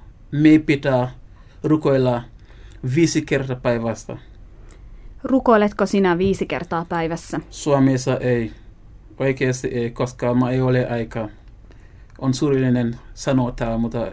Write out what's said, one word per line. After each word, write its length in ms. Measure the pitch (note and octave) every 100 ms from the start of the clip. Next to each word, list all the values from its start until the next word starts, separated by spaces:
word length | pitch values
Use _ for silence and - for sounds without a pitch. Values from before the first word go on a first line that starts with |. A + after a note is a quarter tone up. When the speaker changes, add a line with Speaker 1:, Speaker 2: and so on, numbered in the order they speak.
| - - -
Speaker 1:
me 280 | C#3+ D#3 D#3 D3+
pitää 460 | C#3+ C#3+ B2+ B2+ - - - - -
rukoilla 580 | D3 D#3 D#3 C3+ B2+ A#2+ - - - - - - C3 C#3
viisi 260 | E3 E3
kertaa 340 | D#3 C#3 C3+ B2+
päivästä. 640 | C3 A#2+ A2+ G#2+ - B2 - - - - - - - - - -
Speaker 2:
Rukoiletko 640 | B3 C4 C4 A3 G#3 - G3
sinä 320 | G3+ F#3+ E3+
viisi 280 | F#3+ F#3 E3
kertaa 400 | C3 - E3+ E3+
päivässä? 500 | F3 E3 E3+ - C#3+ -
Speaker 1:
Suomessa 680 | - D3+ C#3 C3+ C3 C3 B2+
ei. 340 | B2 A#2+ A2 - - - - - - -
Oikeasti 480 | C3+ C3+ C3 B2+ -
ei, 240 | A#2+ A#2
koska 420 | A#2+ B2+ - B2
mä 180 | B2 B2
ei 100 | C3
ole 280 | B2+ B2+ B2
aikaa. 400 | A#2 A2+ A#2 G#2+ - - - - - - - - -
On 140 | C3+
surullinen 640 | B2+ D3+ C3+ C3 B2 A#2 A#2 -
sanoa 380 | - - C3 B2
tää, 260 | - A#2 A2+
mutta 340 | A#2 A#2+ G#2+